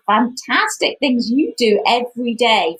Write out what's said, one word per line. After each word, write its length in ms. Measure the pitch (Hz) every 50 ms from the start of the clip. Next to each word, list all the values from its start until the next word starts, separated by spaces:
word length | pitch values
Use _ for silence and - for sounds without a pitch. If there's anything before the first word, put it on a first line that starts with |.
| _
fantastic 920 | - 208 220 247 240 - - - - 254 359 440 403 - - 339 - - -
things 320 | - 277 247 233 202 214
you 240 | 247 285 - - -
do 260 | - 240 214 202 - -
every 480 | - 233 247 240 - - 233 247 240 226
day 420 | - 240 226 220 196 170 160 170